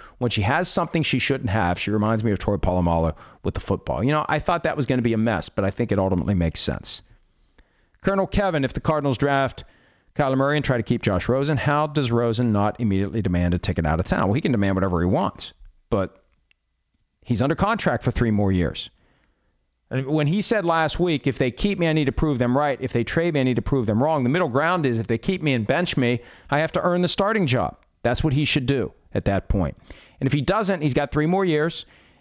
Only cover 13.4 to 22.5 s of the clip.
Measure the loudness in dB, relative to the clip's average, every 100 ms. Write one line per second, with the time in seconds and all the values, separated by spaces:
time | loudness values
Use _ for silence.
13.4 | 2 0 -2 0 0 0 0 0 0 0
14.4 | 0 0 0 0 0 0 2 0 -2 -6
15.4 | -14 -16 -20 -20 _ -2 -2 -8 _ _
16.4 | _ _ _ _ _ _ _ _ -4 0
17.4 | 0 0 0 0 0 -2 -2 0 0 2
18.4 | 2 2 0 -4 -12 _ _ _ _ _
19.4 | _ _ _ _ -8 -6 -2 0 0 0
20.4 | 0 0 0 0 0 0 0 0 -2 0
21.4 | -2 0 -2 0 0 2 0 0 0 2
22.4 | 2